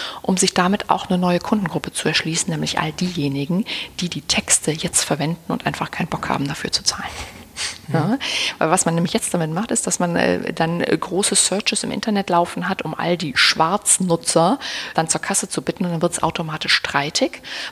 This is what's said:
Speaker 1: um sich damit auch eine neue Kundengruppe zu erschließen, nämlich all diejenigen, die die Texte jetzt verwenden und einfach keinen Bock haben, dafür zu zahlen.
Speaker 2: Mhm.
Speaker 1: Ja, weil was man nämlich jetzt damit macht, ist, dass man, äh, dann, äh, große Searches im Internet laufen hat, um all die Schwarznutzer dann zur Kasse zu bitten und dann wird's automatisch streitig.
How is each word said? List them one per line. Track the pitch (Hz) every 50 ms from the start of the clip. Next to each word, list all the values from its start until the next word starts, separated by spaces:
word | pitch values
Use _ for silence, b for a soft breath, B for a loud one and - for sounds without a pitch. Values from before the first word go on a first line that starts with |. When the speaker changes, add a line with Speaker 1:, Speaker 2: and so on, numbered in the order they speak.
| B B B B B
Speaker 1:
um | - 190
sich | 185 190 185 -
damit | 185 180 185 202 - - -
auch | - 185 - -
eine | 185 180
neue | 180 180 175 175
Kundengruppe | - - 220 214 196 160 - 147 - - -
zu | - - 156
erschließen, | 156 - - 160 165 165 - -
nämlich | 160 151 156 151 - -
all | 156 156
diejenigen, | 151 - 180 180 175 170 143 143 139 139 143 143 170 185 233 B B B B B B -
die | 180 170
die | - 147 -
Texte | - - 214 - - - - - 160 151
jetzt | 160 - 170 - - -
verwenden | - 147 143 143 160 170 - - - -
und | - -
einfach | 151 151 - 160 - -
keinen | - - -
Bock | - 156 - -
haben, | - - 139 147
dafür | 151 - - - -
zu | - -
zahlen. | - - - - - - - - - - - - - B B B B B B - -
Speaker 2:
Mhm. | 139
Speaker 1:
Ja, | 147 147 190 247 277 B B B B B B B -
weil | - 156
was | 175 - -
man | 170 165
nämlich | 170 170 151 -
jetzt | - - - -
damit | 170 160 156
macht, | 160 175 233 -
ist, | - - -
dass | 185 - -
man, | 180 175 170
äh, | 175 - - 87 - - - -
dann, | - 165 165 170 175
äh, | 175 - 160
große | 160 - - 170 185 208 - 202
Searches | - - - 185 202 - - 220 - -
im | -
Internet | - 202 - 226 208 196 196 -
laufen | 175 170 175 - - 180 175 185
hat, | 190 - -
um | 156 156
all | - - 165 175
die | 160 156 147 -
Schwarznutzer | - - - - - 160 165 190 208 - - - - 185 180 165 170 - - - 170 165 185 262 B B B B B B B B
dann | - 160 -
zur | - -
Kasse | - - 196 - - -
zu | - - -
bitten | - - - 190
und | 175 170
dann | 160 175
wird's | 170 - - -
automatisch | 165 - - 165 156 156 156 - - -
streitig. | - - - - 143 143 156 - - 269 339 - - B B B B B B